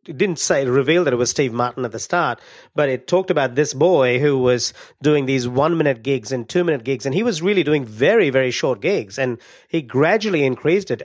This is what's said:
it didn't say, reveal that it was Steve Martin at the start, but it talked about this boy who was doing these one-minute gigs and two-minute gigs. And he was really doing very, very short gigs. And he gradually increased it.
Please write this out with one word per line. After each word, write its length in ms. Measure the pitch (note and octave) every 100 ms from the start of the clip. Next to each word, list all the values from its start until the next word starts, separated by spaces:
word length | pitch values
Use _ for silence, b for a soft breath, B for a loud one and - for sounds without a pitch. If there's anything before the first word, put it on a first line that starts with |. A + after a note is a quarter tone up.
| -
it 100 | C#3
didn't 220 | G3+ E3+
say, 260 | - D#3+ C3+
reveal 380 | C3 C3 E3+
that 80 | D#3+
it 60 | B2
was 120 | A#2+
Steve 220 | - C3+
Martin 320 | A#2 B2 A#2+
at 80 | B2
the 80 | A2
start, 400 | - F3 D3+ A#2 B B B
but 140 | - C#3+
it 180 | B2+ -
talked 240 | F3+ F#3
about 240 | D#3 C3
this 200 | B2 D3+
boy 440 | C3 E3 E3+ B2+ B2
who 180 | D3 C#3
was 360 | B2 B2 - - B B
doing 220 | D3 D3+ C3
these 200 | C3+ B2
one-minute 560 | B2 D3+ E3 D3+ A#2+
gigs 300 | A#2 C3+ G#2+
and 160 | B2+ A2+
two-minute 340 | F3+ F3 C#3+
gigs. 240 | A2+ C3+ C#3
And 80 |
he 80 | C#3+
was 200 | A#3 E3
really 200 | F3 G3+
doing 220 | D3+ D3+
very, 440 | B2 G#2+ C#3+ A3+ E3
very 220 | C3 B2+
short 300 | A#2 D3 A#2
gigs. 380 | D#3+ F#3+ A2 -
And 180 | C3 A2+ B B B
he 140 | E3
gradually 600 | B2+ B2+ D#3 G#3+ G#3 E3+
increased 460 | C#3 B2 D3 F#3+ F#3+
it. 100 | A#2+